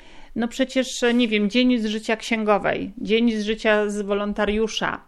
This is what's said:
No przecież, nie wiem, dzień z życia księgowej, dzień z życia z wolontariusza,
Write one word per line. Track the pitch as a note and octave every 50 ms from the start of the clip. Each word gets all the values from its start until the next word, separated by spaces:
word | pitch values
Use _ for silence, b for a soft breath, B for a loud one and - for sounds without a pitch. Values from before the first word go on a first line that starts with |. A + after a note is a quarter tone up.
| B B B B B B -
No | A3+ A#3 A#3
przecież, | - - C4 C4 - C4+ B3 C4 - - B3 A#3+ A#3+
nie | A#3+ B3 A3+
wiem, | G#3+ G#3 G#3 G3
dzień | A#3+ B3 B3+ B3+ B3 A3+
z | G#3+
życia | A3 G#3 A3 - - A3
księgowej, | A3 - - A#3 A3 G#3+ G#3+ G#3 F#3+ - D3+ - - F3+ G3 - -
dzień | - F#3+ G#3+ A3+ A#3+ A#3+
z | A3 G#3+
życia | G3+ G#3+ A3 A3 - A3 G#3 G#3 G#3 G#3
z | G3+ G#3
wolontariusza, | G3+ G3 G3+ G3+ G3+ G#3 G3 G#3+ G#3 G3+ G#3 G#3+ A3+ G#3 - - F#3 E3 - - -